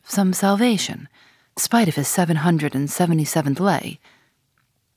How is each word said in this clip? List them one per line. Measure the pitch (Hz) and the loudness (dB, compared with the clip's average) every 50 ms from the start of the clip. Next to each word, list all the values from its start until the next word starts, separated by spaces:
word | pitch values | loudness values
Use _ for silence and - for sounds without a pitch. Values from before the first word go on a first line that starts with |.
| _ | _
some | - - 202 196 185 | -6 -2 0 2 2
salvation, | 180 - 202 196 202 202 240 247 220 180 - - - - - - _ _ _ _ _ _ _ _ _ - | 2 2 2 2 2 2 2 2 2 0 -2 -4 -8 -10 -14 -18 _ _ _ _ _ _ _ _ _ -8
spite | - - - 233 226 165 | -4 0 2 2 2 2
of | - | 0
his | 143 139 - | 0 -2 -2
seven | - 190 180 165 165 156 | 0 0 0 2 0 0
hundred | 147 175 170 156 151 147 - | 2 2 2 2 0 -2 -2
and | 135 143 147 | -2 -4 -4
seventy-seventh | - - 180 170 170 156 151 - - 165 147 143 135 - | -2 0 0 2 2 2 0 0 0 0 0 0 0 0
lay, | 185 202 165 - - - - - _ _ _ _ _ _ _ _ _ _ _ _ _ _ _ _ _ _ _ | 0 0 0 0 -2 -8 -12 -16 _ _ _ _ _ _ _ _ _ _ _ _ _ _ _ _ _ _ _